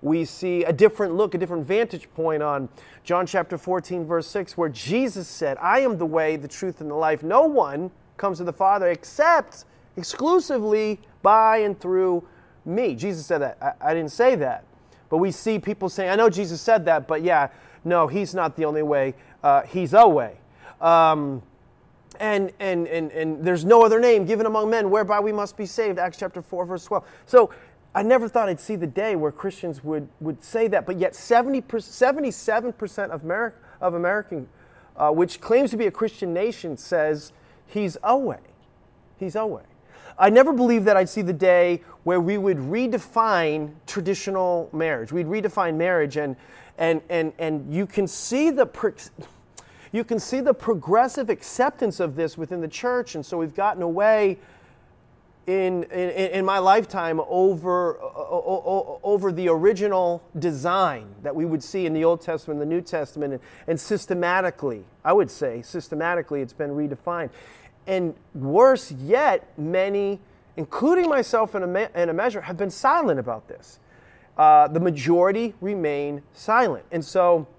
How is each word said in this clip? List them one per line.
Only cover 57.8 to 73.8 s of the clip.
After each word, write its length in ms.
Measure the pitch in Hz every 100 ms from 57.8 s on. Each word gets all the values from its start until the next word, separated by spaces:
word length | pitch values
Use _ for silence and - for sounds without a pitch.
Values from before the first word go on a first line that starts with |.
| 175 -
o-, 60 | -
o-, 580 | - - 175 - 190 180
o-, 340 | 190 - 139
over 280 | 202 202 190
the 180 | 170 180
original 720 | 160 190 190 208 190 175 170 - 160
design 720 | 170 143 165 190 180 127 104 101
that 120 | 147 156
we 100 | 165
would 180 | 160
see 240 | - 196 170
in 60 |
the 100 | 156
Old 180 | 165 170
Testament, 380 | 175 160 - 147
the 60 | 147
New 140 | 170
Testament, 540 | 170 165 143 151 143
and, 80 | 131 - - -
and 120 | 165
systematically, 1040 | - 208 - 180 175 185 185 175 143 107 92 _
I 100 | 156
would 180 | 202 160
say, 320 | - 135 117
systematically 800 | - 175 - 151 165 175 - 143
it's 120 | 131
been 180 | - 147
redefined. 600 | 143 147 135 - 170 139 - - - - _ -
And 260 | 185 170 - _ 147
worse 560 | 135 175 262 254 -
yet, 680 | 131 139 247 294 185 - -
many, 600 | 151 185 196 202 196 196 - _ _ -
including 540 | 156 - 277 359 339
myself 460 | 277 226 226 220 202
in 80 |
a 40 | 180
me-, 200 | 185 220 175
in 140 | 170
a 40 |
measure, 280 | 165 240 208
have 140 | 170 175
been 140 | 196
silent 500 | - 262 339 269 139
about 280 | 120 110 -
this. 320 | - - -